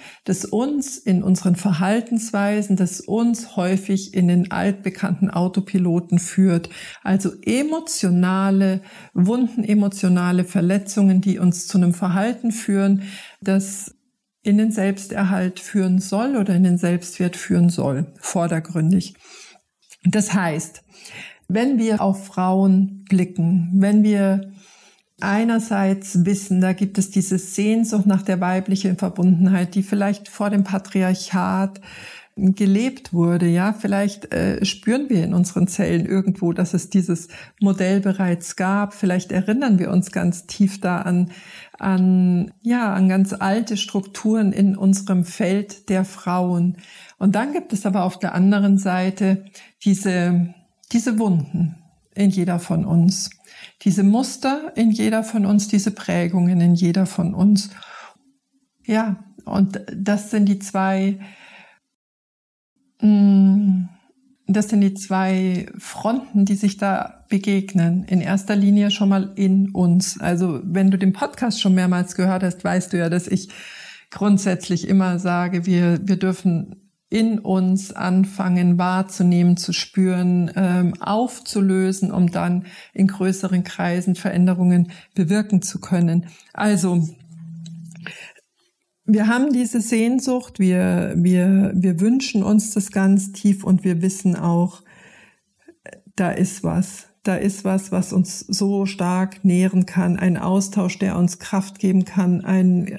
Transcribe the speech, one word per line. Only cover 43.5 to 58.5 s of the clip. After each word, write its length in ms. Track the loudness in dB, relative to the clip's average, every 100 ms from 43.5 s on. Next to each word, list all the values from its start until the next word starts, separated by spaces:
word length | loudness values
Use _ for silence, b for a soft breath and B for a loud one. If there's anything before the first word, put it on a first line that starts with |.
| -2 -2 -4
Strukturen 760 | -4 -6 -6 -6 -2 2 2
in 240 | 2 2 2
unserem 480 | 2 2 0 0
Feld 640 | 0 -2 -2 -2 -4 -10 -4
der 160 | -2
Frauen. 720 | -2 -6 -4 -2 0 0 0 -2 B B B -2
Und 180 | 0 2
dann 180 | 0
gibt 180 | -4 -4
es 140 | -4 -2
aber 160 | -2
auf 160 | -2 -4
der 160 | -4
anderen 420 | 2 2 4 4 2
Seite 720 | 2 0 -2 0 0 0 -4 B B _
diese, 720 | 0 0 0 0 0 0 0 -6 _ _ -4
diese 260 | -2 0 0
Wunden 580 | 0 0 -2 -2 -4 -4 _ _ _
in 140 | -2 0
jeder 300 | 2 -2 -2
von 260 | -2 -2
uns, 460 | 0 2 4 2 -4 B B B B _
diese 200 | -2 2
Muster 720 | 4 4 0 -4 -4 -4 -6 0
in 140 | 0
jeder 320 | 2 0 -2
von 240 | -2 -2 2
uns, 220 | 2 2
diese 220 | 0 0
Prägungen 720 | -4 -4 -2 0 2 2 4
in 140 | 4
jeder 320 | 4 2 2 0
von 280 | -2 -4
uns. 360 | 2 4 4 0 B B B B _ _ _ _